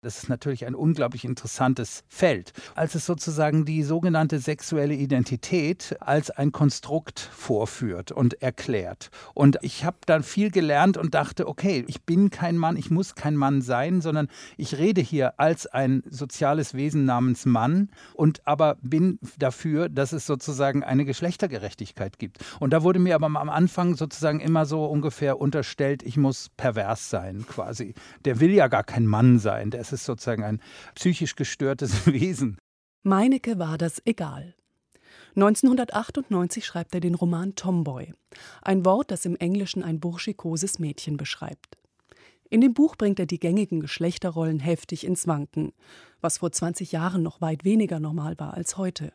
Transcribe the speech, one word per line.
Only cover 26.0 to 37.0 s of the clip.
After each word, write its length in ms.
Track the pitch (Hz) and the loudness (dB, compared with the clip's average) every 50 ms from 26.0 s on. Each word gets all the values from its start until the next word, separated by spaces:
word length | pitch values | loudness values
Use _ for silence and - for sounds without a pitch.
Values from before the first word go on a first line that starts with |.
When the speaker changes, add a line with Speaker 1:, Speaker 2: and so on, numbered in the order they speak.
Speaker 1:
ich 160 | - - 117 147 | -6 -4 0 2
muss 320 | 143 135 131 - - - _ - | 2 2 2 -2 -8 -16 _ -2
pervers 540 | - 131 110 110 101 98 113 104 - - | -2 -2 0 0 -2 -2 -4 -6 -6 -6
sein 340 | - 101 90 98 92 101 110 | -6 -6 -6 -6 -10 -10 -12
quasi. 480 | - - - 92 - 120 110 123 98 113 - - - - - _ | -10 -10 -10 -8 -8 -8 -10 -10 -10 -12 -16 -20 -20 -20 -4 _
Der 140 | 143 127 113 | -2 2 6
will 100 | 147 175 | 6 6
ja 180 | 196 202 151 127 | 8 8 6 6
gar 160 | - 104 110 | 4 2 0
kein 220 | - - 117 117 | 0 0 2 4
Mann 320 | 107 104 107 123 127 123 117 | 4 4 6 8 8 8 8
sein, 320 | 101 107 101 110 107 107 | 6 2 -2 -2 -4 -6
der 120 | 113 120 117 - | -6 -6 -8 -8
ist 140 | 139 123 - | -8 -8 -6
sozusagen 400 | - 123 104 - - 117 107 107 | -8 -8 -6 -4 -4 -4 -4 -2
ein 160 | 104 107 104 - - - - - - - | -4 -4 -6 -6 -12 -20 -20 -20 -20 -16
psychisch 400 | - - 180 175 - 165 - - | -2 0 0 2 2 -2 -6 -4
gestörtes 720 | - 147 - - - 147 135 139 120 143 120 95 101 - 175 | -6 -6 -6 -4 -2 0 -2 0 0 -2 -2 -2 4 4 4
<laughs> 0 | |
Wesen. 500 | 139 127 156 185 180 123 139 120 101 - _ _ _ _ _ _ _ _ _ | 4 4 2 0 0 0 -2 -2 -2 -6 _ _ _ _ _ _ _ _ _
Speaker 2:
Meinecke 560 | 196 196 190 214 254 269 254 - 233 226 180 | 2 4 6 6 4 4 2 2 -2 -2 -2
war 180 | 175 160 156 147 | -2 -4 -2 -2
das 240 | 170 165 - - _ | -2 -4 -4 -2 _
egal. 500 | - 226 - 180 147 135 139 143 175 - _ _ _ _ _ _ _ _ _ _ _ - - - - _ | -2 -2 -2 -4 -8 -8 -12 -14 -16 -18 _ _ _ _ _ _ _ _ _ _ _ -20 -20 -20 -6 _
Neunzehnhundertachtundneunzig 1300 | 196 196 208 214 - - 262 254 254 240 233 - 208 226 - - 294 262 _ 214 180 180 170 - 240 - | 4 6 6 6 6 6 6 6 4 0 0 -2 -4 -4 -4 -6 -8 -4 _ 0 0 0 0 -2 -6 -8
schreibt 300 | - - 175 165 _ - | -8 -6 -8 -8 _ -4
er 60 | 180 | -2